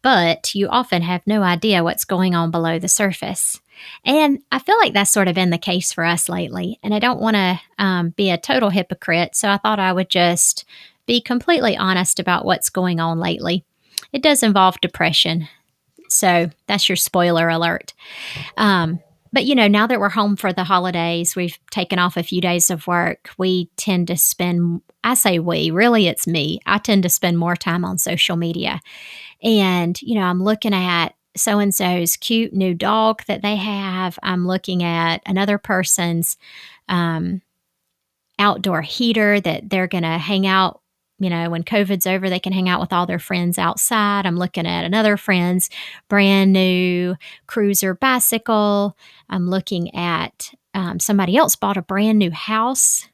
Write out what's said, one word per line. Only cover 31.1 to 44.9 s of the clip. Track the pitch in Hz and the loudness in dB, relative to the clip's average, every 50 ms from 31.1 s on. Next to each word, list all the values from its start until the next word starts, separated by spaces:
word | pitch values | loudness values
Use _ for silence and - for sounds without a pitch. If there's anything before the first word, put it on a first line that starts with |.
| _ _ _ _ _ | _ _ _ _ _
so-and-so's | - - 226 208 208 202 202 190 - 190 180 180 180 170 170 - | -4 -2 0 2 2 2 0 0 0 0 0 0 0 0 -2 -4
cute | - - - 226 226 226 - - | -4 -2 -2 0 0 0 0 0
new | 196 190 185 175 | 0 0 0 0
dog | 170 208 - 214 220 220 220 220 - - | -2 -2 0 0 2 2 2 0 -2 -6
that | - 202 - | -8 -6 -4
they | - 208 214 | -4 -4 -2
have. | 202 190 214 202 196 196 190 185 185 185 180 170 - | -2 -4 -4 -6 -6 -6 -6 -4 -4 -4 -6 -6 -6
I'm | - 190 185 180 175 | -6 -4 -2 -2 0
looking | 180 185 190 - - 180 180 175 | -2 -2 -4 -4 -4 -2 -2 -2
at | 170 170 165 165 165 165 - _ | 0 0 0 0 0 -2 -4 _
another | - 185 190 196 202 208 | -4 -2 0 0 0 -2
person's, | 202 - - 202 185 185 - - - 175 170 170 165 165 - - _ _ - - - - - - _ _ | -4 -2 -2 -2 -2 0 -2 -2 -2 0 -2 -2 -2 -2 -4 -6 _ _ -20 -20 -20 -20 -20 -20 _ _
um, | - 185 175 175 165 165 160 170 175 190 185 _ _ _ _ _ _ _ _ _ _ _ _ _ _ _ _ _ _ _ | -4 -2 0 0 0 -2 -4 -4 -6 -6 -8 _ _ _ _ _ _ _ _ _ _ _ _ _ _ _ _ _ _ _
outdoor | - 202 208 - - 185 196 175 160 156 | 0 2 2 2 0 -2 -2 -2 -2 -4
heater | - - - 247 233 220 220 214 202 208 202 | -6 -4 -2 0 0 2 2 2 2 2 2
that | 190 175 - - - | 0 -2 -4 -4 -6
they're | 202 196 185 185 | -4 -2 -2 -2
gonna | 175 - 180 170 165 160 170 | -2 -2 -2 -2 -2 -2 -4
hang | 151 175 208 190 190 | -2 -2 0 0 2
out, | 190 190 190 190 180 - - _ _ _ _ _ _ _ _ | 2 4 2 2 2 -2 -8 _ _ _ _ _ _ _ _
you | 190 180 | -4 -2
know, | 170 165 170 170 | -2 -2 -2 -4
when | 170 165 170 | -4 -4 -4
covid's | - 233 208 202 185 202 180 - | -2 0 0 0 0 -2 -2 0
over, | 185 185 190 190 190 | -2 -2 -2 -2 -2
they | 180 185 | -4 -2
can | - 190 | -4 -2
hang | 190 190 185 | -2 0 0
out | 180 180 - | 0 0 0
with | 175 - | -2 -2
all | 190 175 180 | 0 -2 0
their | 175 - 170 | 0 -4 -6
friends | - - 185 175 175 175 175 | -6 -4 -4 -2 0 -2 -2
outside. | - 175 170 - - - - 233 220 208 208 202 202 190 | 0 -2 -2 -2 -2 -2 -2 0 0 2 2 0 0 0
I'm | 185 170 | -2 -2
looking | 180 180 175 - 180 160 | -2 -2 -4 -4 -4 -4
at | 170 175 170 170 | -2 -4 -4 -2
another | 170 | -2